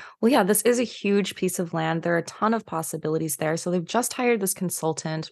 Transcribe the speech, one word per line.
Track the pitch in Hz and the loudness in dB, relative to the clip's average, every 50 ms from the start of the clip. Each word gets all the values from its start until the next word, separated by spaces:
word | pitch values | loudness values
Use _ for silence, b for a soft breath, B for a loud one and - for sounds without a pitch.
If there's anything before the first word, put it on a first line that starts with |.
| B B B _ | B B B _
Well, | 214 226 285 | 2 4 6
yeah, | 240 196 | 6 4
this | 185 214 208 - | 4 2 4 4
is | 240 247 247 | 4 4 4
a | 240 | 2
huge | 214 - - - 202 202 202 196 - - | -2 -4 -4 0 2 2 2 2 0 -2
piece | - 185 180 - - | -2 -2 -2 0 -2
of | 180 165 - | -4 -2 -2
land. | 165 160 160 165 165 160 | -2 0 0 0 0 0
There | 170 170 | 0 0
are | 170 | 0
a | 165 | 0
ton | - - - 208 220 226 | -4 -4 0 0 2 2
of | 220 - | 0 -2
possibilities | - 165 160 160 - - 156 - 156 160 160 160 156 - | -4 -6 -6 -4 -4 -6 -4 -2 -2 -2 -2 -2 -4 -4
there. | - 160 156 160 | -2 0 0 0
So | 170 - 180 | 0 0 0
they've | 175 180 165 | 0 0 0
just | - - 226 254 - - | 0 0 0 0 0 -2
hired | - 247 240 240 208 | 0 2 2 2 2
this | 196 190 - | 0 -2 -2
consultant. | - 185 175 - - 160 160 156 - - 160 160 156 156 - | -2 -4 -4 -2 -2 -2 -2 -2 -2 -4 -4 -4 -6 -6 -8